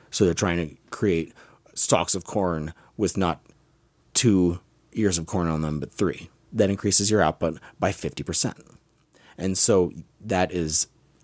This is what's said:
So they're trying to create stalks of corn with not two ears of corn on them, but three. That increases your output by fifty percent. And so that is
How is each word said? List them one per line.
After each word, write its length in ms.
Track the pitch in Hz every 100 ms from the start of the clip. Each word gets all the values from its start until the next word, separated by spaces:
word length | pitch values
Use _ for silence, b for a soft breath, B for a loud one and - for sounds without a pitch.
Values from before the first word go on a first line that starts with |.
| b
So 140 | -
they're 100 | 95
trying 340 | 82 98 85 78
to 80 | - -
create 440 | - 107 85 78 - b b _
stalks 400 | - - 95 85
of 100 | 92
corn 480 | - 107 92 80 78 - b -
with 200 | 98 -
not 240 | 87 - _ _ _ _ _ _ _
two 460 | - 123 98 87 87 _ _ _
ears 260 | - 104 85
of 80 | 82
corn 220 | 95 85
on 140 | 78
them, 180 | 78 76
but 120 | -
three. 380 | - 95 - 85 _ _
That 180 | 110 98
increases 400 | 98 104 - 101
your 100 | 107
output 380 | 78 - 82 80 B B
by 100 | -
fifty 320 | - 78 -
percent. 360 | - 87 117 - - - _ _ _ b b b
And 220 | 92 92
so 340 | - 98 87 80 - _
that 320 | 107 92 92
is 340 | 90 78 80 - _ _ _